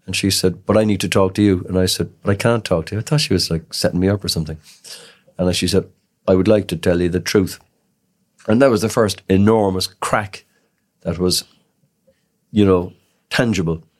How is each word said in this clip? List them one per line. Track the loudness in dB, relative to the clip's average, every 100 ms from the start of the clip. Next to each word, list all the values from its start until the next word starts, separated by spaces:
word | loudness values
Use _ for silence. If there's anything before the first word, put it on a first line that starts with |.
| -10
And | -4
she | -2
said, | 0 -2 -2 0
"But | 2
I |
need | 2 0
to | 0
talk | 0 0
to | 2
you." | 2 2 0
And | 0
I | 0
said, | -2 -6 _
"But | -4
I | 0
can't | 0 0
talk | 0 -4 -4
to |
you." | -6
I |
thought | -2 -2
she | 0
was, | -2 -2
like, | -6 -6
setting | -4 -2 0
me | 0
up | 0
or | -4
something. | -6 -6 -10 -16 -20 -20 -20 -20 _ _ -4
And | -2 0
she | 0
said, | 0 -2 _ _ _ 0
"I |
would | 2 4
like | 2 0
to | -4
tell | -2 0
you | 0
the | -2
truth." | 0 0 0 -6 _ _ _ _ _ _ _ _ -2
And | 2
that | 4
was | 2
the | 0
first | 0 0 -2 0
enormous | 2 4 4 2 -2 -6
crack | -8 -4 -4 -4 -14 _ _ _ _ _ _
that | -8 -2
was, | -2 -2 -6 _ _ _ _ _ _ _ _ _ _
you | 2
know, | 4 4 0 -12 _ _ -6
tangible | -2 0 0 -2 -6 -10